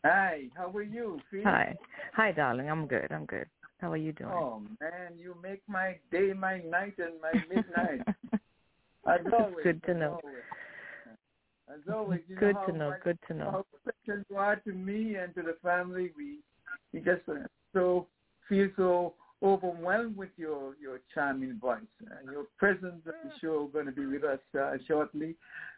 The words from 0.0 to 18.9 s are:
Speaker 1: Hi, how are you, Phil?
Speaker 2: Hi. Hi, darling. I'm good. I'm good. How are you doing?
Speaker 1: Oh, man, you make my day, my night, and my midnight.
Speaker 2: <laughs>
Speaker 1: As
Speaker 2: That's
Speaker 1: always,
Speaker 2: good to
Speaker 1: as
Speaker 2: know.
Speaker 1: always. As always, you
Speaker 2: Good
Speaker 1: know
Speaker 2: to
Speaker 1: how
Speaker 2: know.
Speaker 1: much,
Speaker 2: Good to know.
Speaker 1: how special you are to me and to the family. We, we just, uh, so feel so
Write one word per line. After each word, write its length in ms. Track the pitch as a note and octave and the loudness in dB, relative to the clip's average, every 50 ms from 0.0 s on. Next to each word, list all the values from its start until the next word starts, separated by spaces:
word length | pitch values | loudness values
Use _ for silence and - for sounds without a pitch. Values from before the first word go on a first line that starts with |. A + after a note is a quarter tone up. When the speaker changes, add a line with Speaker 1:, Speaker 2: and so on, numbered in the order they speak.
| - | 6
Speaker 1:
Hi, 380 | D3+ F3 G3 F#3+ F#3 E3 D3 C3+ B2 B2+ | 6 6 6 6 4 0 -4 -8 -12 -10
how 140 | E3 F#3 E3+ | -8 -8 -6
are 140 | F#3 G#3 G#3 | -4 -6 -6
you, 360 | G#3 G#3+ A#3 A#3+ G#3+ F3 C#3+ - _ | -6 -6 -6 -6 -6 -6 -8 -10 _
Phil? 120 | - G3 G#3 | -8 2 2
Speaker 2:
Hi. 300 | G#3 - - - - - - - - - - - - - | 4 4 4 -2 -4 -6 -10 -14 -18 -14 -14 -14 -2 2
Hi, 180 | - A3 G#3 | 4 4 4
darling. 380 | E3+ D#3+ D3 B2+ A#2+ B2+ C3+ D3 | 4 2 2 2 2 0 0 -2
I'm 160 | D#3 D#3+ D#3 | -2 -2 0
good. 260 | C#3 B2+ F#2+ C2+ - | 0 0 0 0 -2
I'm 140 | - D#3 D3+ | -4 -6 -6
good. 220 | D3 - - - - _ _ - - _ _ | -6 -6 -6 -8 -8 _ _ -20 -20 _ _
How 120 | F3+ E3+ | -6 -4
are 60 | D#3+ | -2
you 160 | D#3+ D#3 D#3 D#3 | -2 -2 -4 -6
doing? 160 | - - - | -6 -8 -4
Speaker 1:
Oh, 300 | F#3 F3 D#3 B2+ A2+ G#2+ G#2 G#2 G#2+ - | -2 -2 -2 -2 -4 -8 -10 -12 -10 -8
man, 380 | D3+ D#3+ F3 F3+ F3+ F3 E3+ | -8 -8 -6 -8 -12 -12 -14
you 180 | E3+ E3+ F3+ F3+ E3+ | -16 -14 -16 -14 -12
make 200 | F3 F#3+ G3 G3 _ | -10 -10 -10 -10 _
my 300 | - G3+ F#3 F#3+ F#3+ F3+ F3 _ _ | -6 -2 0 0 0 -2 -6 _ _
day, 200 | E3 F3 G3+ G3 | 2 4 4 4
my 280 | F#3+ G3 F#3+ F#3 F#3+ F#3 | 2 0 0 -2 -2 -2
night, 340 | E3+ E3 E3+ F3 G3 G#3 G3+ - | -4 0 0 0 0 -2 -4 -6
and 200 | F3 E3 E3 D#3+ | -6 -6 -6 -6
my 140 | D#3+ D#3+ E3 G#3+ E3+ D#3+ | -4 0 0 0 0 2
midnight. 560 | F#3 G#3+ - - E3+ F3 E3+ F3 D3 B3 B3 - G3 _ - B3+ | 0 0 0 0 0 0 0 0 -2 -2 -4 -4 -4 _ -4 -4
Speaker 2:
<laughs> 20 | - G#3 _ _ _ _ _ _ _ _ _ _ _ _ - | -4 -4 _ _ _ _ _ _ _ _ _ _ _ _ 2
Speaker 1:
As 120 | - E3+ F3 E3+ | 4 4 4 4
Speaker 2:
That's 100 | - A#3 | 4 4
Speaker 1:
always, 300 | A#3 A3 G3+ F3+ E3 D3+ | 4 4 4 0 2 2
Speaker 2:
good 180 | F3+ E3 E3 - | 2 2 2 0
to 80 | - | 0
Speaker 1:
as 60 | F3 | 0
Speaker 2:
know. 220 | E3+ D#3 D3 E3 E3+ - | 2 0 -2 -2 -4 -10
Speaker 1:
always. 200 | D3 C3+ B2 - - - - - - - - - - - - - A2+ A2 _ _ _ _ _ _ _ _ _ _ | -12 -14 -14 -14 -14 -14 -14 -14 -16 -16 -16 -16 -16 -16 -16 -18 -20 -20 _ _ _ _ _ _ _ _ _ _
As 260 | - C#3 D3+ D3 F3 G#3+ | -20 -18 -12 -6 -4 -4
always, 260 | A3 G#3+ G3 F3 E3 D#3+ | -2 0 0 -2 -2 -4
you 80 | E3+ F#3+ | -8 0
Speaker 2:
Good 180 | F#3+ G#3 G3+ G3+ | 4 6 6 6
Speaker 1:
know 120 | G3+ F#3+ | 4 2
Speaker 2:
to 40 | F#3+ | 0
Speaker 1:
how 60 | E3 | 0
Speaker 2:
know. 120 | D#3+ D3+ D3 | 0 0 -2
Speaker 1:
much, 120 | D3 - - | -2 0 0
Speaker 2:
Good 160 | F3+ F3 - - | 0 0 0 -2
to 60 | - E3 | -8 -6
know. 180 | D#3 D3 D3 | -4 -2 -2
Speaker 1:
how 140 | D3 F#3+ G3 _ - - | -2 -2 -4 _ -14 -8
special 420 | _ B3+ - _ _ A3 G3+ G3+ G3 _ | _ -8 -8 _ _ -6 -6 -6 -6 _
you 80 | G3 | -2
are 180 | G3 G3 G#3 G#3 | 2 4 2 2
to 140 | G3+ _ G#3+ F#3 | 2 _ -6 -6
me 420 | F#3 F#3 F#3+ G3+ G#3+ A3 A3 G#3 | -4 -4 -2 -2 0 0 0 -2
and 180 | F#3+ F3+ F3+ F3 | -4 -4 -6 -6
to 80 | F3+ | -4
the 160 | E3 E3 E3 - - | -4 -4 -4 -2 0
family. 480 | F3+ F3 F3+ F3+ F3+ F3+ F#3 F3+ F3 D#3+ | 2 2 2 2 -2 -2 -4 -4 -4 -4
We, 240 | D3 D3 C#3+ D4 D4+ - _ _ _ _ - - - _ _ - | -10 -10 -10 -10 -14 -16 _ _ _ _ -14 -14 -14 _ _ -10
we 60 | E3 | -2
just, 280 | - F3 F3+ F3+ - | 2 2 2 2 0
uh, 200 | - D3 C#3+ C3+ - _ _ _ _ - | -6 -6 -6 -6 -12 _ _ _ _ 2
so 320 | F#3+ F3+ F3+ F3+ F3+ F3+ _ _ _ _ _ _ _ _ | 4 4 6 4 4 2 _ _ _ _ _ _ _ _
feel 220 | - G3+ G3 G3 F#3+ G3 | 2 4 4 4 4 4
so 380 | - F#3 F#3 | 4 4 6